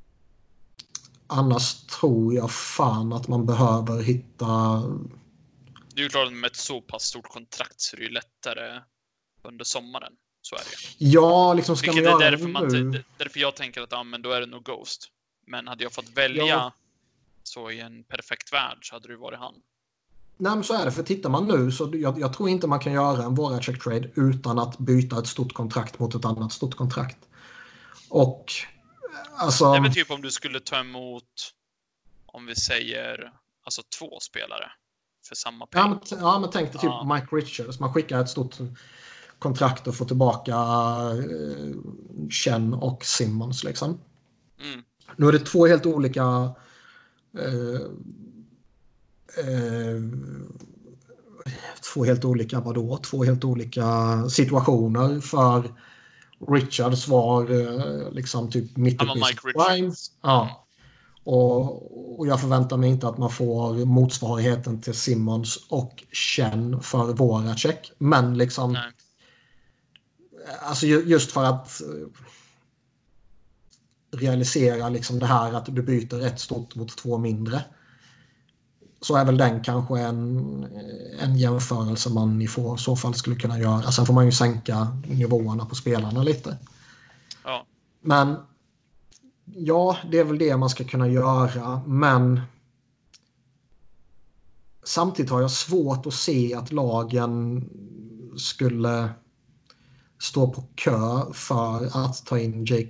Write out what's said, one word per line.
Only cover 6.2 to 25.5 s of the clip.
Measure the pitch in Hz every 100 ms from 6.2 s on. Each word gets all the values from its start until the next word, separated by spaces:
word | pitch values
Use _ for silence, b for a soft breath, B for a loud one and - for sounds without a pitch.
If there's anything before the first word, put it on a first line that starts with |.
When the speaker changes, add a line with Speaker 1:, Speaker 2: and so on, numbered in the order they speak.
| 127
Speaker 2:
att |
med | 120 120
ett | -
så | - 127
pass | - 110
stort | - 120 -
kontrakt | 120 117 - - -
så | - -
är |
det | 113
ju |
lättare | 117 - _ 127 117 117 123 123 _ _ _ _ _
under | 120 120
sommaren. | 120 131 120 131 135 135 _ _
Så | - -
är |
det | - - - -
ju. | 143
Speaker 1:
Ja, | 160 165 180 180
liksom, | 175 - 151
ska | 147
Speaker 2:
Vilket | 160 165
Speaker 1:
man | 165
Speaker 2:
är |
Speaker 1:
göra | 156
Speaker 2:
därför | 147 170
Speaker 1:
det |
Speaker 2:
man | 175 147
Speaker 1:
nu? | 123 131 131
Speaker 2:
t-, | - _
därför | 143 143
jag | 143 139
tänker | 131 120
att, | 120
ja, | 123
men | 120 120
då | 123
är | 123
det | 120
nog | 123
Ghost. | 120 123 - - - _ _ _ _
Men | 123 123
hade | 123
jag | 120
fått | - 117
välja | 120 135 131 156
Speaker 1:
Ja. | 143 123 - _ _ _ _ _ _
Speaker 2:
så | - 123 113
i | 113
en | 117 117
perfekt | _ 131 - 120 -
värld | 143 127 117
så | -
hade | 117 117
det |
ju | 117
varit | 123 120
han. | 127 - _ _ _ _ _ - - _
Speaker 1:
Nej, | 185
men | 214
så | -
är | 220
det. | 160
För | 127
tittar | - 196 143
man | 139 208
nu | 160 127
så | 127 147
jag, | 160 143 139
jag | 135
tror | 131 196
inte | 185 165
man | 143
kan | 156
göra | 139 143 131
en | 120
Voracek-trade | 127 147 123 123 127 127 117 127
utan | - 135 131 120 117
att | 123 123
byta | 131 127 127 117
ett | 113
stort | - 127